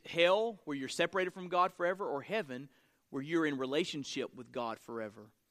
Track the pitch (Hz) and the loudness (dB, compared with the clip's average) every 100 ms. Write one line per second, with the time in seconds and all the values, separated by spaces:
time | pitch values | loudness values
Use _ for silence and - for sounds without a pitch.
0 | - 165 175 202 226 202 - 139 131 - | -4 4 6 6 2 -4 -6 -6 -4 0
1 | 170 190 180 185 180 175 180 - 175 190 | 2 2 0 -2 -2 2 2 2 0 0
2 | 180 139 127 214 151 127 143 _ _ _ | -2 -4 -2 -4 -2 -8 -12 _ _ _
3 | _ 139 143 165 151 135 131 147 170 151 | _ -8 0 2 2 2 0 0 0 -2
4 | 135 139 123 - 120 123 117 110 - 117 | -4 -4 -4 -6 -10 -4 -4 -6 -8 -6
5 | 107 104 107 _ _ | -6 -10 -20 _ _